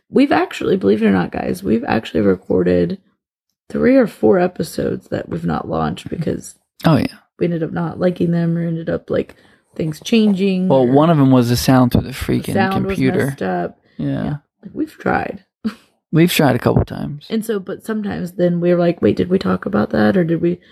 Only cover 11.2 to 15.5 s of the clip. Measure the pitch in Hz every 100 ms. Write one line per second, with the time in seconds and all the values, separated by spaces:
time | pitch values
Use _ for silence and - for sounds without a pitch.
11.2 | 135 131 120 120 - 131 123 - 98 135
12.2 | - 127 - - 190 190 190 190 131 190
13.2 | 135 135 190 180 170 - _ - 147 135
14.2 | - 147 _ _ - - 311 - - -
15.2 | - - _